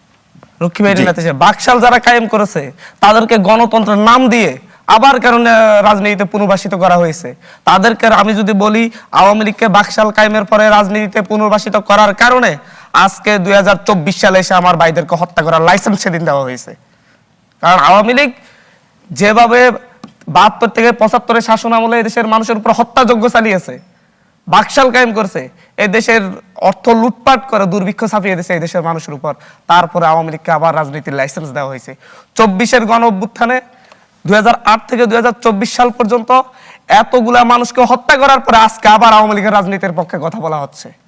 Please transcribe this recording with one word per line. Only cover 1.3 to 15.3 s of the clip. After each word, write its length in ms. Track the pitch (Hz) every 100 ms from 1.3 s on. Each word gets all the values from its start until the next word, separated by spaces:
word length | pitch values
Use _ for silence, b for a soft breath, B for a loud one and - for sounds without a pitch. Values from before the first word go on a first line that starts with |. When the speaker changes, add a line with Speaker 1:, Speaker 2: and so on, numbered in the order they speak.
| 135
Speaker 1:
বাকশাল 420 | 175 202 - 247
যারা 180 | 247 240
কায়েম 280 | 240 240 226
করেছে, 460 | 214 202 165 139 - B B
তাদেরকে 380 | 202 220 226 226
গণতন্ত্রের 600 | 185 220 233 226 208 202
নাম 300 | 214 247 254
দিয়ে 300 | 233 185 131 - b -
আবার 340 | 220 269 262
কারণ, 260 | 254 240 233
আহ, 380 | 226 220 208
রাজনীতিতে 400 | 202 208 208 202
পুনর্বাসিত 500 | 202 208 202 196 202
করা 220 | 190 180 175
হয়েছে। 380 | 170 156 127 - B B
তাদেরকে 420 | - 185 214 226 226
আমি 280 | 214 208
যদি 180 | 214 208
বলি, 380 | 202 208 214 226 B B
আওয়ামী 320 | - 185 220
লীগকে 240 | 214 208 226
বাকশাল 420 | 196 202 - 214
কায়েমের 340 | 214 214 214
পরে 260 | 208 214 214
রাজনীতিতে 520 | 208 202 208 214 220
পুনর্বাসিত 540 | 202 214 214 208 214 208
করার 380 | 196 202 208
কারণে 420 | 202 240 254 233 147 B B B
আজকে 460 | - 190 - - 208
দুই 160 | 180
হাজার 220 | 202 190 190 -
চব্বিশ 340 | 196 156 180
সালে 180 | 208 185
এসে 160 | 175
আমার 220 | 185 180 175
ভাইদেরকে 400 | 165 165 156 165
হত্যা 280 | 175